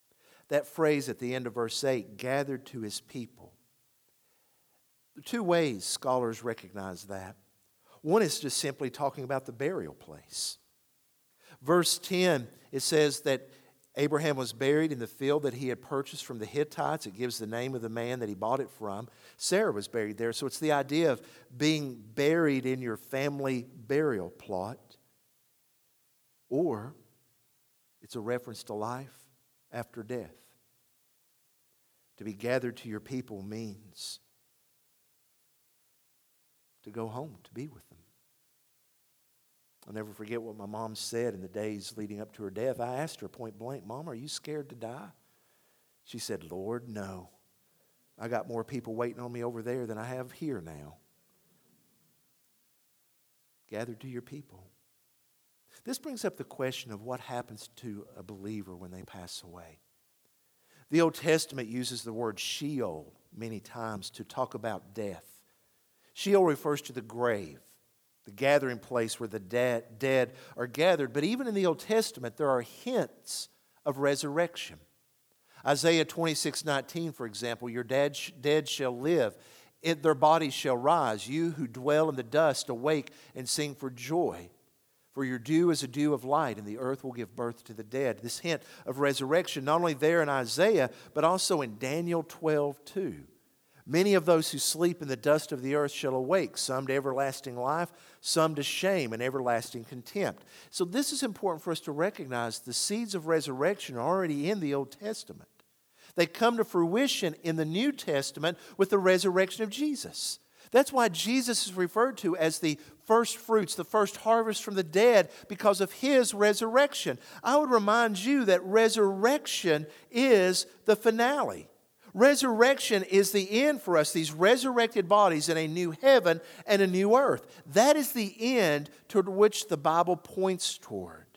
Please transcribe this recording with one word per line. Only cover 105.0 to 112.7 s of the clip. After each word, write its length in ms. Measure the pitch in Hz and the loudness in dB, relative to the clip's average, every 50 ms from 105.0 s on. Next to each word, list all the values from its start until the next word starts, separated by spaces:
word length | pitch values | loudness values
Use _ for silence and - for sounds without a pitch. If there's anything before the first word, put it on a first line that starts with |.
| 202 214 220 - - - 80 - - _ _ _ _ _ _ _ _ _ _ _ - - - | -10 -10 -8 -10 -12 -14 -18 -20 -20 _ _ _ _ _ _ _ _ _ _ _ -20 -6 0
They 120 | 175 175 | 0 0
come 300 | 170 - - 226 233 240 226 | 0 2 2 4 4 4 4
to 60 | 214 | 0
fruition 680 | - - 180 170 165 185 240 277 262 - - 202 165 156 - - | 2 2 2 2 4 4 2 2 2 2 0 -2 -2 -4 -4 -4
in 140 | 170 160 | -2 0
the 80 | 160 156 | 0 0
New 260 | 156 160 196 254 294 | 0 0 0 0 0
Testament 680 | 277 - - 185 151 135 135 - - - 151 170 175 - - - - | -2 -2 -4 0 0 0 0 -2 -6 -2 -2 -2 -2 -4 -10 -16 0
with 140 | - 196 190 | 0 2 2
the 80 | 208 196 | 4 4
resurrection 680 | 185 185 185 180 185 190 180 185 190 185 - - 220 | 6 6 6 6 4 4 4 4 2 2 0 -4 -4
of 60 | 202 | -4
Jesus. 680 | 208 262 294 302 285 226 - 87 - - - - - - _ _ _ _ - - | -2 -4 -2 -2 -2 -4 -6 -10 -10 -8 -8 -8 -8 -10 _ _ _ _ -12 2
That's 220 | - 233 - - 269 | 4 4 4 4 2
why 160 | 254 233 214 | 2 2 2
Jesus 580 | 165 160 - 208 247 269 247 247 233 - - | 2 0 -2 0 2 2 2 0 0 0 -2
is 80 | 196 180 | -2 -2
referred 420 | 185 180 175 - 214 240 269 233 - | -2 -2 0 2 2 2 2 0 -2
to 180 | - 170 165 | -2 -2 0
as 240 | 180 160 165 156 - | 2 2 2 2 2
the 180 | - 156 | 0 0